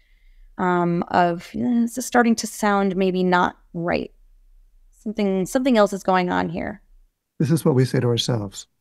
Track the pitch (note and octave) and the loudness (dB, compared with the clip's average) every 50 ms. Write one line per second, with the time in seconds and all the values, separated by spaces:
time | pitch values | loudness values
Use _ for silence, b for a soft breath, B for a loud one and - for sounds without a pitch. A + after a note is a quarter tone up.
0 | _ _ _ _ _ - - - - - - - G3 F3+ F3+ F3 F3 F3 E3+ E3+ | _ _ _ _ _ -20 -20 -20 -20 -20 -8 -4 -2 0 2 2 0 0 0 -2
1 | - - - - F3 F3 E3+ F3 - - - G#3+ A3+ B3 A#3+ A#3 A#3 A#3 - - | -2 0 2 2 2 2 0 -4 -8 -12 -8 -4 -2 0 0 0 0 -2 -4 -8
2 | A#3+ - - B3 A#3+ A#3 A3+ A3 - G#3+ - - - G#3 G3+ G3 G3 G3 F3+ F3+ | -10 0 2 4 4 4 2 0 -2 -8 -6 -4 -2 0 2 2 0 0 0 2
3 | G3 F#3 F3+ F#3 F#3 F3+ F3+ F3+ F#3 - - - _ _ - F3 E3 F3 E3+ D2 | 0 0 2 2 2 2 4 2 2 0 -2 -8 _ _ -10 -6 -4 -2 -2 -2
4 | B1 - - _ - _ _ _ _ _ - - _ _ _ _ _ _ _ _ | -4 -6 -12 _ -20 _ _ _ _ _ -20 -20 _ _ _ _ _ _ _ _
5 | _ A3 G#3 - G#3 G3 F#3+ F#3+ F#3 - - C4+ C4 C#4 B3 G#3+ G#3 G3 - F#3+ | _ -10 -6 -2 -2 -2 0 -2 -4 -2 -2 -2 0 2 4 4 4 2 2 -4
6 | - - F#3 F#3 F3+ F3+ F#3 F3+ F#3 F3 D#3+ - - - - G3 _ _ - - | -2 0 0 2 0 0 -2 -2 -2 -4 -6 -6 -8 -8 -10 -12 _ _ -20 -20
7 | _ _ _ _ _ _ _ _ D#3 B2 E3 D3+ - - - B2+ C3 B2 - C3+ | _ _ _ _ _ _ _ _ 0 0 0 2 2 2 2 2 2 2 0 0
8 | B2 B2 A#2+ A2+ - - B2+ A2+ G#2 G2+ - - - _ _ _ | 0 0 0 0 0 -2 -2 -4 -4 -8 -12 -16 -20 _ _ _